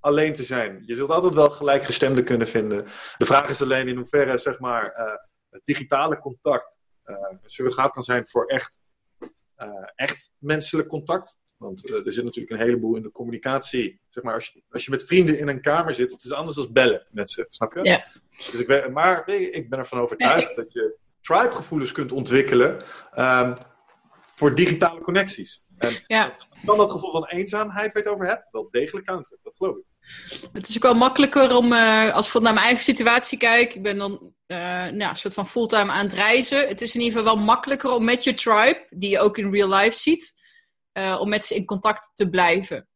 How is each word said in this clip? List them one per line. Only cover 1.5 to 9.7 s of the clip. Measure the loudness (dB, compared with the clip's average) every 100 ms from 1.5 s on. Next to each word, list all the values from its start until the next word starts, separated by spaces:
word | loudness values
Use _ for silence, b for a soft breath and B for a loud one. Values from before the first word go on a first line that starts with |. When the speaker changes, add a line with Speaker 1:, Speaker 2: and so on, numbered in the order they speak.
Speaker 1:
gelijkgestemden | 4 0 0 0 0 2 2
kunnen | 2 0 0
vinden. | -2 -2 -6 -8 B B B
De | 2
vraag | 2 2
is | -2
alleen | 0 0 -2
in | -6
hoeverre, | 0 2 2 0
zeg | -2 -6
maar, | -4 -4 -4
eh, | -6 -8 -8 _ _ _
het | -16
digitale | -6 -6 -2 -2 0 -4
contact, | -8 -6 -2 -2 -4 _ _ _
eh, | -18 -12 -12
een | -14
surrogaat | -20 -6 -4 0 -2
kan | -2
zijn | -4 -4 -2
voor | -4 -2
echt, | -4 -6 _ _ _ _ _ -20 _ _
eh, | _ -16